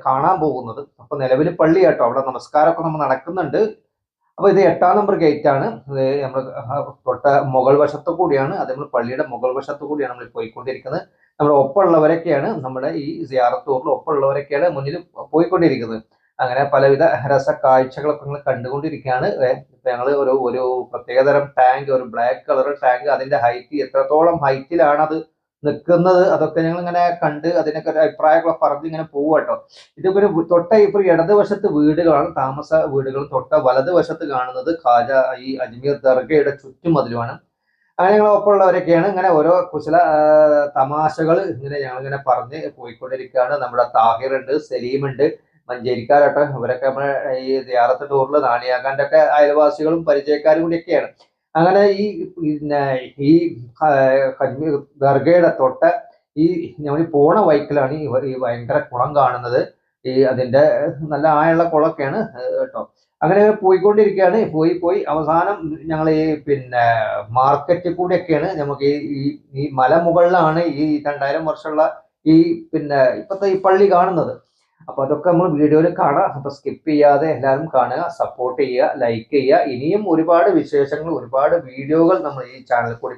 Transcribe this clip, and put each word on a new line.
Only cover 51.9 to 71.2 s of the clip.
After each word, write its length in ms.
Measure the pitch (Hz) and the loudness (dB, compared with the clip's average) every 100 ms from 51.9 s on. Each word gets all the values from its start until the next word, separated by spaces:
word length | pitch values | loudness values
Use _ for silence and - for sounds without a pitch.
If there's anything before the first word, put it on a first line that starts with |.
ഈ, 140 | 196 208 165 | 2 -2 -4
പിന്നെ, 560 | - - 156 147 147 147 139 131 127 - | -10 -6 -4 -4 -2 -2 -2 -4 -6 -4
ഈ, 120 | 143 165 165 117 - _ | 4 4 4 -6 -16 _
ആ, 60 | 156 139 131 135 135 - | 2 4 4 4 0 -2
അജ്മീർ 340 | 131 127 156 143 - _ | -4 -2 -4 -4 -6 _
ദർഗയുടെ 480 | 139 139 127 175 165 - | 2 2 4 4 4 2
തൊട്ട 240 | 131 - 165 - - _ _ 147 | -2 2 0 0 -6 _ _ -2
ഈ 100 | 165 180 - - | 0 0 -6 -10
നമ്മൾ 220 | 147 147 | -6 -2
പോണ 320 | 165 147 143 220 | 0 2 4 4
വഴിക്കിലാണ് 540 | 190 143 147 143 131 | 4 2 0 -2 -2
ഈ, 120 | 156 147 123 | -4 -4 -4
ഈ 100 | 135 127 | -4 -4
ഭയങ്കര 400 | 123 120 120 143 | -4 -6 -4 -4
കുളം 320 | - 123 135 147 | -4 -4 -2 0
കാണുന്നത്. 440 | 127 123 120 131 - _ _ _ | 0 0 -2 -2 -4 _ _ _
ഈ 80 | 127 131 | -4 0
അതിന്റെ 420 | 131 127 127 131 151 123 151 139 | 2 0 0 2 2 2 -4 -6
നല്ല 240 | 156 143 156 | -8 -2 0
ആഴമുള്ള 360 | 147 165 165 | 2 2 2
കുളമൊക്കെയാണ്, 540 | 170 156 160 156 139 190 220 123 | 2 2 0 -2 -6 -4 -8 -8
ഏ, 60 | 127 | -6
കേട്ടോ. 320 | 131 131 117 107 _ _ _ | -4 -6 -8 -12 _ _ _
അങ്ങനെ 220 | 156 196 208 | 0 4 4
പോയിക്കൊണ്ടിരിക്കുകയാണ്. 920 | 214 185 185 202 208 208 175 180 214 190 | 4 2 4 4 4 2 4 2 2 0
പോയി, 220 | 156 165 175 | 0 0 0
പോയി 220 | 170 196 147 | -2 -2 -2
അവസാനം 480 | 151 151 165 180 202 160 156 | -2 0 0 0 -4 -8 -10
ഞങ്ങൾ 260 | 156 156 160 | -8 -2 0
ഈ, 240 | 156 160 | 0 0
പിന്നെ, 500 | 151 139 143 127 123 117 113 107 104 104 | -4 -2 -4 -2 0 2 2 -2 -4 -4
മാർക്കറ്റ് 640 | 120 135 143 - 170 175 | 0 2 2 0 -2 -2
കൂടെയൊക്കെയാണ് 560 | 170 180 - - 151 180 | -4 -2 -2 0 -2 -2
നമുക്ക് 300 | 160 143 139 | -4 -6 -2
ഈ, 140 | 139 147 143 | -2 -2 -6
ഈ, 100 | 139 143 - _ | -6 -6 -6 _
ഈ 100 | 135 143 | -8 -6
മലമുകളിലാണ് 920 | 135 127 165 170 175 175 180 160 160 | 0 2 4 4 4 4 4 2 2
ഈ 380 | 170 139 156 147 147 | -2 -2 -2 -2 -4
രണ്ടായിരം 400 | 143 | -4